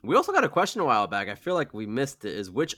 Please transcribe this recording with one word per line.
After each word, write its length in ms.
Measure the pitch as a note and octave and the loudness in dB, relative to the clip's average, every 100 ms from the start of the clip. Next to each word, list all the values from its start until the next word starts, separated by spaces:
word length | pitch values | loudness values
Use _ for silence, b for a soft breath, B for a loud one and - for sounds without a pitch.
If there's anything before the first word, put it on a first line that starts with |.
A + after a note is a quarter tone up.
we 120 | G#2 G#3 | 4 2
also 160 | - | 4
got 100 | F#4+ | 2
a 60 | B3 | 2
question 320 | F3 F#3+ A#3 | 2 0 0
a 40 | |
while 220 | D#3+ A2 G2 | 2 2 2
back. 220 | G2+ G2 | -2 -4
I 80 | G2+ | -6
feel 180 | - | -2
like 180 | F3+ C#3+ | -2 -2
we 140 | G#2+ G#2+ | -6 -6
missed 380 | A2+ C#3 - | -4 -4 -6
it. 80 | G#2+ F2 | -8 -6
Is 140 | F#2 | -6
which 240 | F#2 D#3 | -4 -4